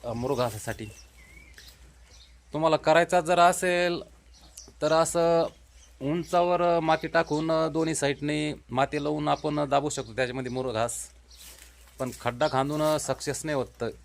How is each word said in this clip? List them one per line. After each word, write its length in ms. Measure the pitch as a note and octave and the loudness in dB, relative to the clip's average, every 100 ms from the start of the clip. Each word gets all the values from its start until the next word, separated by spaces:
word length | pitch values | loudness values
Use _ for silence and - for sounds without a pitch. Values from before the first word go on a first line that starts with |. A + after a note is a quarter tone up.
अ, 100 | A#2+ | -8
मुरघासासाठी. 720 | A#2 B2+ B2+ B2 G#2+ A2+ G#2+ G#2+ - - - - - - - - - - - - - - - _ | -6 -2 -2 -2 -4 -10 -10 -12 -16 -20 -20 -20 -20 -20 -20 -20 -20 -20 -20 -20 -20 -20 -20 _
तुम्हाला 240 | D3 D#3+ D#3 | 0 2 4
करायचा 440 | - E3 E3+ F3+ | 6 4 6 2
जर 180 | D#3+ F3 | 4 6
असेल 600 | F3 F3+ F3+ F3 F3 E3+ - - - - - - - - | 6 6 0 2 0 -2 -8 -20 -20 -20 -20 -20 -20 -4
तर 100 | D3+ | 2
असं 560 | D#3+ E3 E3+ E3+ E3+ E3 - - - - - | 2 2 2 4 4 2 -6 -20 -20 -20 -8
उंचावर 800 | C3+ E3+ D#3 F3 F3 F3 F3 E3+ | -4 -4 0 2 2 2 2 2
माती 280 | D#3+ D#3+ D#3+ | 2 0 2
टाकून 400 | E3+ E3 D3+ D#3+ | 0 0 -2 0
दोन्ही 480 | D#3+ D#3+ D#3 D#3+ D3+ | 0 0 -2 -2 0
साईडने 580 | C#3 C#3+ D3 D3+ D3+ - - | -2 -2 -4 -2 -4 -8 -6
माती 340 | B2 C#3+ D3 | -2 0 -2
लावून 240 | D3 D3+ D3+ | -4 -2 -2
आपण 420 | C#3+ D#3 D3 C#3+ | -2 -2 -2 0
दाबू 200 | C#3 D3 | 0 0
शकतो 260 | - A#2 A2 | -6 -8 -4
त्याच्यामध्ये 360 | B2+ B2+ B2 | -4 -4 -6
मुरघास. 420 | B2+ B2+ A2 A#2 - - - _ - - - - - - - | -6 -4 -2 -4 -4 -14 -20 _ -20 -20 -20 -20 -20 -20 -10
पण 120 | C3+ - | -10 -4
खड्डा 260 | B2 A#2+ D3+ | -6 -2 0
खांदून 460 | C3 C#3+ D3+ D#3 D#3 | 0 0 0 0 0
सक्सेस 480 | - C3 D3 C3+ D#3 | -2 -6 -6 -6 -4
नाही 100 | C#3+ | -4
होत 280 | B2 - A#2 - | -4 -6 -8 -8